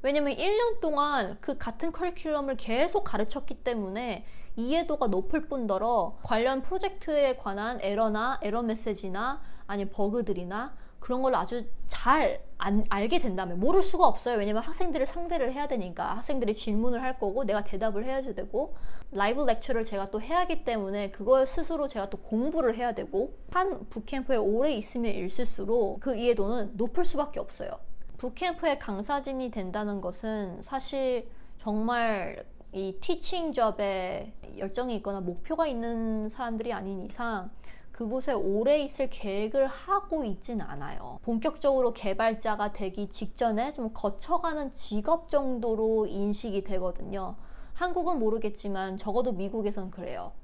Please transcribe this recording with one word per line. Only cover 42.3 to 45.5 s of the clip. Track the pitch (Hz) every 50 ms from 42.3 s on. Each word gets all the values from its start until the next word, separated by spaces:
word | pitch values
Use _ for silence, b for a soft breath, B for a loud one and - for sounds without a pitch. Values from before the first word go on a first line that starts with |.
| 226 220 - 226 208 202 208 208
되기 | 202 - 202 190 185 - 208 196
직전에 | - - 220 202 - - 254 233 214 208 240 285 302
좀 | - 240 220 220
거쳐가는 | - - 202 208 - - - 339 339 - 330 311 302 285 262 -
직업 | - - - 214 202 208 - 330 330 330 -
정도로 | - 285 277 262